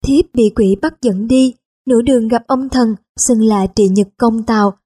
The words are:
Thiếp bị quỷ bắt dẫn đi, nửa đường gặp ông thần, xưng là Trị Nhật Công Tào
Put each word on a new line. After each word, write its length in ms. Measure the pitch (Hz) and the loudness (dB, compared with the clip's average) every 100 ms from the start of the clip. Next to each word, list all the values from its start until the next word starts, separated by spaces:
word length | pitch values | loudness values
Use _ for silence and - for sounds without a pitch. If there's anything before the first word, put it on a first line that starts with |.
| - | 0
Thiếp 200 | 277 - | 0 0
bị 180 | 240 214 - | 0 0 2
quỷ 200 | 196 196 | 0 0
bắt 120 | 311 - | -4 -4
dẫn 260 | 247 190 226 | -4 -4 0
đi, 260 | 262 262 240 _ _ - | 0 0 -2 _ _ -2
nửa 140 | 240 | 0
đường 260 | 240 254 226 | 2 0 0
gặp 160 | 233 233 | -4 -2
ông 220 | 262 269 | -4 -2
thần, 260 | 254 233 208 _ - | -2 -2 -4 _ -8
xưng 240 | - 233 | -2 2
là 260 | 220 208 190 | 2 0 -2
Trị 220 | 202 196 | 0 2
Nhật 180 | 190 202 _ | 2 -2 _
Công 260 | 233 226 | -2 -2
Tào 300 | 220 220 202 190 | -2 0 0 -4